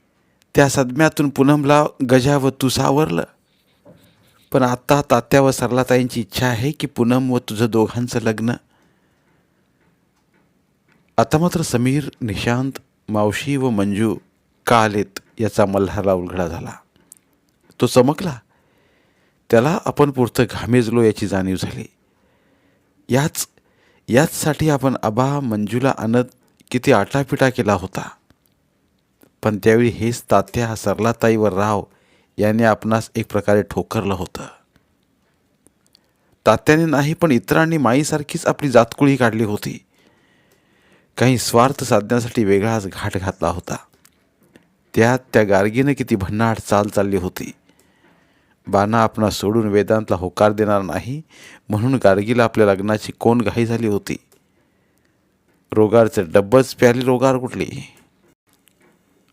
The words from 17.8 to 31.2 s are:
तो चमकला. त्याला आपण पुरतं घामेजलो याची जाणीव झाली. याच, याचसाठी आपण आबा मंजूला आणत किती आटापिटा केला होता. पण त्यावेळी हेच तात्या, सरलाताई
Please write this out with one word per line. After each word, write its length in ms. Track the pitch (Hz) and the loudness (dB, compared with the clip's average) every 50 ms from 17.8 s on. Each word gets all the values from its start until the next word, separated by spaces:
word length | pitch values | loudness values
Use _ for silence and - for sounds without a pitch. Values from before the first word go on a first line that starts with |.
तो 60 | 123 | -2
चमकला. 520 | 120 - 131 123 135 156 - 196 175 131 117 - _ _ _ _ _ _ _ _ _ _ _ _ _ _ _ _ _ _ _ _ - | 4 4 4 4 4 2 -2 -6 -8 -8 -10 -14 _ _ _ _ _ _ _ _ _ _ _ _ _ _ _ _ _ _ _ _ 2
त्याला 280 | - 113 120 151 180 240 - | 2 2 4 2 0 -2 -4
आपण 260 | - - - 147 143 | -4 0 2 0 2
पुरतं 340 | 131 127 123 110 - - 123 - | 2 0 -2 0 0 0 -2 -2
घामेजलो 520 | - - - 107 120 123 117 110 113 120 | -4 -8 -4 0 2 2 2 2 2 2
याची 240 | 113 110 104 - 107 | 2 2 2 0 -2
जाणीव 300 | 92 98 95 95 95 92 | -4 -2 -2 -2 -2 -4
झाली. 280 | 87 - 87 - 62 - - _ _ _ _ _ _ _ _ _ _ _ _ _ _ _ _ _ _ _ _ _ _ _ - | -4 -6 -8 -10 -12 -14 -16 _ _ _ _ _ _ _ _ _ _ _ _ _ _ _ _ _ _ _ _ _ _ _ -2
याच, 400 | 120 131 147 165 - - - - _ _ _ _ _ _ _ _ _ _ _ - | 0 0 0 -2 -4 -8 -10 -12 _ _ _ _ _ _ _ _ _ _ _ 0
याचसाठी 640 | 104 127 160 - - - - 156 139 - 151 156 | 2 2 2 2 0 -4 -4 -4 -2 0 0 0
आपण 260 | 147 131 135 135 123 - | 0 0 0 -2 -2 -2
आबा 380 | - 110 107 120 131 135 143 143 | -4 -2 0 0 0 0 -2 -4
मंजूला 540 | 139 117 107 104 104 104 110 127 131 135 - - | -4 -4 -4 -4 -4 -4 -2 -2 0 -2 -2 -2
आणत 260 | - 113 117 123 123 - _ _ _ _ _ _ _ _ | -2 0 0 0 0 -2 _ _ _ _ _ _ _ _
किती 220 | - 123 - 143 | -6 -2 2 2
आटापिटा 580 | 127 101 101 - - 139 135 - 147 127 135 131 | 2 2 2 0 -2 -4 -4 -4 -2 0 0 0
केला 220 | 120 - 160 - | 0 0 0 0
होता. 380 | 202 92 92 - - - - - - _ _ _ _ _ _ _ _ _ _ _ _ _ _ _ _ _ _ _ _ _ _ _ _ _ | 0 0 -2 -6 -10 -12 -14 -14 -16 _ _ _ _ _ _ _ _ _ _ _ _ _ _ _ _ _ _ _ _ _ _ _ _ _
पण 160 | - 107 107 95 - | -4 -2 -2 0 2
त्यावेळी 240 | 113 110 117 120 117 | 2 4 4 2 0
हेच 360 | 90 80 110 117 120 - - - | 0 -2 -4 -4 -6 -6 -2 0
तात्या, 460 | 107 98 95 - - 120 117 113 113 | 0 0 0 0 -4 -4 -4 -4 -6
सरलाताई 600 | 104 - 101 95 - 107 117 117 - | -4 -4 -4 -2 0 -2 -2 -2 0